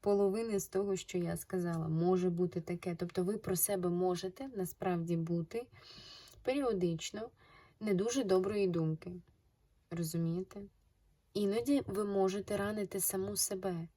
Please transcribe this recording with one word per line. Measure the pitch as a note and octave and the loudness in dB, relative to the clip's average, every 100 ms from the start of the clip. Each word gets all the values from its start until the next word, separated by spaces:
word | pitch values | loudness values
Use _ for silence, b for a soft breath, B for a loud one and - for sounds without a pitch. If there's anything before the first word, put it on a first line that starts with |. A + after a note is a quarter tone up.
половини | G3+ G3+ G3+ G3+ A3+ G3+ | 4 4 4 2 0 -2
з | - | 0
того, | F#3+ G3+ F#3+ | 0 0 -2
що | - F3+ | -2 -2
я | E3+ E3+ | -2 -4
сказала. | - F#3 F3 E3 D#3+ | -4 -2 0 -2 0
Може | D#3+ F3 F#3 F3+ | 2 4 4 4
бути | F3 F3+ F3 | 2 0 0
таке. | E3 F3 F3+ E3+ | -4 -4 -4 -4
Тобто | F3 - | -2 0
ви | F3+ G#3+ | 0 -2
про | - F3+ | -2 0
себе | - G3 F3+ | 0 0 2
можете | F3 F#3 F3 F#3+ - C4+ A3+ | 2 2 0 -4 -8 -10 -6
насправді | F3+ - F#3+ F3 E3 E3+ | -6 -4 -2 -2 0 -2
бути | E3 E3+ D#3+ A#3 B3+ B B B B B B - | 0 -2 -2 -8 -10 B B B B B B -6
періодично | - C4+ C4 G3+ F3 E3 - G#3+ A3+ B B B B B | 0 2 2 2 2 0 -4 -8 -10 B B B B B
не | G#3+ | 0
дуже | F#3 A3 C4+ | 2 2 2
доброї | G#3+ F#3 F#3+ G#3 G3 | 4 4 4 2 2
думки. | E3+ D#3+ D#3 - F3+ - _ _ _ _ _ _ | 2 0 -2 -6 -12 -16 _ _ _ _ _ _
Розумієте? | E3+ E3 E3 E3 E3+ F#3+ G3+ G3+ _ _ _ _ _ _ | -4 -2 0 0 -2 -4 -10 -14 _ _ _ _ _ _
Іноді | G#3 G3+ G#3+ A#3+ C#4 - | 0 2 2 2 2 2
ви | G3 | -2
можете | G#3 G3 F#3+ G3 G3 G3+ | 0 4 2 2 -4 -2
ранити | G3+ G#3+ G3 G3 | -2 -2 -4 -2
саму | - F#3+ F#3+ G3+ | -2 0 -2 -2
себе. | - G3 F#3+ E3+ E3 | -2 -2 -2 -4 -6